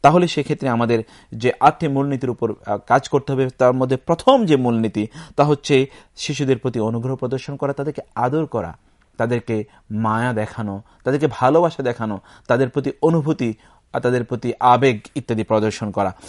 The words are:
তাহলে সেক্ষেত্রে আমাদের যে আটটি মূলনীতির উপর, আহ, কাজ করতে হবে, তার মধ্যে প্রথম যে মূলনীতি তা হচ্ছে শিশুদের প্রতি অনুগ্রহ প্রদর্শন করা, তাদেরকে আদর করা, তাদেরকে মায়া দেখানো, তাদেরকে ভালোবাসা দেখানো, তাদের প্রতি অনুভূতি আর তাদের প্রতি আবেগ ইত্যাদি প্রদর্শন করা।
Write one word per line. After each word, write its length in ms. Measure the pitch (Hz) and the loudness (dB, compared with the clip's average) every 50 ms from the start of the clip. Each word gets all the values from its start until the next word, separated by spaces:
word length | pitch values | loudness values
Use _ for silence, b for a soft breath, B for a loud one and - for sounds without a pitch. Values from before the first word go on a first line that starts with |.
তাহলে 260 | - 143 156 180 180 165 | 4 4 6 6 4 2
সেক্ষেত্রে 420 | - 151 139 - 151 - - 135 | 0 -2 -4 -4 -4 -4 -2 -2
আমাদের 340 | 117 117 120 113 120 113 110 b b b b b | -2 0 0 0 0 0 -2 b b b b b
যে 200 | b 113 113 123 - - | b -4 -2 -2 2 4
আটটি 280 | - 147 156 - 165 151 | 4 4 4 4 -2 -2
মূলনীতির 420 | 139 139 139 143 139 127 131 127 | -2 -2 -2 -2 -4 -4 -4 -4
উপর, 240 | 120 - 120 110 104 - - | -4 -2 -4 -4 -4 -6 -8
আহ, 120 | - 104 104 - - | -6 -6 -6 -2 0
কাজ 220 | 120 135 135 - | 0 0 2 0
করতে 240 | - 139 - - 139 | -2 -2 -2 -2 -2
হবে, 160 | 131 135 127 | -2 -2 -2
তার 240 | - - 131 123 127 | 0 2 2 2 2
মধ্যে 240 | 127 131 123 135 127 | 2 0 -2 -2 -2
প্রথম 480 | _ - 170 165 - - 269 269 226 | _ -2 -4 0 4 4 4 4 4
যে 100 | 170 151 | 4 2
মূলনীতি 520 | 131 127 123 117 113 110 107 - 107 104 113 B B B B B | 2 2 2 0 0 0 -2 -2 -4 -6 -6 B B B B B
তা 80 | - 143 | 0 2
হচ্ছে 420 | 147 151 139 - - 147 131 135 139 B B B B B | 2 2 0 0 2 2 2 2 0 B B B B B
শিশুদের 420 | - - - 147 135 147 131 135 117 | -12 -8 -6 -4 -2 0 0 0 0
প্রতি 220 | - 131 113 120 | -2 -4 -4 -2
অনুগ্রহ 360 | 107 110 113 117 117 131 131 | -2 -2 -2 -4 -4 -6 -6
প্রদর্শন 400 | 127 - 123 131 131 - - 143 | -6 -6 -6 -6 -6 -8 -8 -10
করা, 180 | 135 143 139 139 | -6 -6 -6 -4
তাদেরকে 280 | - 139 151 143 - - _ - | -4 -6 -8 -8 -8 -10 _ -6
আদর 300 | 113 120 127 139 156 160 | -4 -2 0 0 -2 -2
করা, 320 | - - 113 92 82 82 - _ _ _ _ _ _ _ - | -2 -4 -6 -6 -6 -10 -16 _ _ _ _ _ _ _ -4
তাদেরকে 460 | 117 117 123 117 - - 113 107 107 b b b b - | -2 -2 -2 -2 -4 -4 -4 -4 -6 b b b b -8
মায়া 420 | 107 107 113 110 110 113 120 123 120 | -6 -4 -2 0 0 0 -2 -2 -2
দেখানো, 480 | 107 107 - - - 110 101 98 98 - b b b b | -4 -4 -6 -6 -8 -8 -8 -8 -10 -12 b b b b
তাদেরকে 240 | 131 135 147 151 147 | -2 -2 0 0 -2
ভালোবাসা 520 | 113 - 123 127 147 165 175 165 165 - 135 | 0 2 2 4 4 4 4 2 0 -2 -4
দেখানো, 360 | 123 120 - 113 107 104 90 - b b b b - | -4 -4 -4 -4 -6 -6 -8 -10 b b b b 0
তাদের 220 | 123 120 135 123 | 0 2 0 0
প্রতি 220 | - 143 135 139 - - | -2 -4 -4 -4 -4 0
অনুভূতি 520 | - 165 165 165 139 156 156 - 131 117 110 b b b b b b _ - | 2 2 2 2 0 0 -2 -2 -2 -4 -6 b b b b b b _ -6
আর 60 | 135 | -4
তাদের 240 | - - - 123 117 | -2 0 0 0 -2
প্রতি 300 | - 127 113 - 123 113 - | -4 -6 -6 -4 -4 -4 2
আবেগ 400 | - 123 123 123 135 135 123 104 - - - | 4 6 6 6 6 2 2 0 -4 -10 -10
ইত্যাদি 280 | 143 120 - 117 110 107 | -8 -6 -4 -4 -4 -2
প্রদর্শন 480 | - 113 107 104 110 104 - 120 104 | 0 0 2 2 0 -2 -4 -6 -6
করা। 240 | 95 107 101 92 92 B B | -4 -2 -4 -4 -4 B B